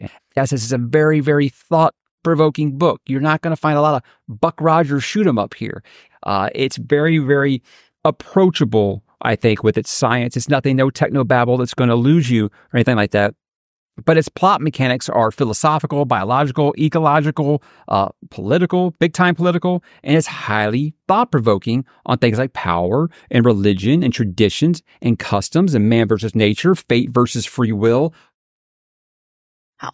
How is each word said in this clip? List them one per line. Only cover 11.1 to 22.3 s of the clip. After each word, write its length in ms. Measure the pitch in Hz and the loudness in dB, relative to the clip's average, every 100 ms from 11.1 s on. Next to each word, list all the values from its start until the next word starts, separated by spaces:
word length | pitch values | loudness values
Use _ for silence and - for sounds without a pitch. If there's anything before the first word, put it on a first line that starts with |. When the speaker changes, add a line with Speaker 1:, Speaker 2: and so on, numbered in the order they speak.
| 139 127 127 120 123 | 0 2 2 2 0
Speaker 1:
that's 160 | 123 | -2
gonna 220 | - 123 117 | 0 0 2
lose 340 | 123 165 127 | 4 2 2
you 160 | 117 104 | 0 -2
or 300 | _ _ 123 | _ _ 0
anything 200 | 120 117 | 0 2
like 160 | 104 | 0
that. 240 | 104 101 - _ _ _ _ _ - 123 | 0 0 -4 _ _ _ _ _ -8 0
But 120 | 160 | 2
its 120 | 151 | 0
plot 320 | - 185 196 | 0 0 2
mechanics 480 | 151 - 131 127 - | -2 -2 -2 -2 -2
are 220 | - 110 | 0 0
philosophical, 720 | - 123 107 156 151 156 143 139 | 0 -4 -2 0 0 -2 -4 -2
biological, 680 | 117 95 127 147 127 143 - | -2 0 -2 -2 0 -2 0
ecological, 840 | 151 170 156 147 151 151 143 147 _ _ - | -2 0 2 2 0 -2 -2 -2 _ _ -4
uh, 220 | 101 98 - - | -2 -2 -6 -20
political, 640 | - 101 156 175 180 180 | -10 -2 0 0 0 -2
big 220 | 160 170 | -2 -2
time 220 | 160 180 170 | 0 0 0
political, 480 | 175 175 180 180 - _ | 0 0 -2 -4 -6 _
and 160 | - 151 | -2 0
it's 100 | 156 | 0
highly 680 | - - 107 107 117 151 - - | -8 -4 -2 0 0 -2 -6 -2
thought-provoking 800 | 196 247 139 113 101 - 120 135 _ - | 0 0 0 2 0 0 -4 -4 _ -4
on 120 | 120 | 0
things 220 | 120 | 0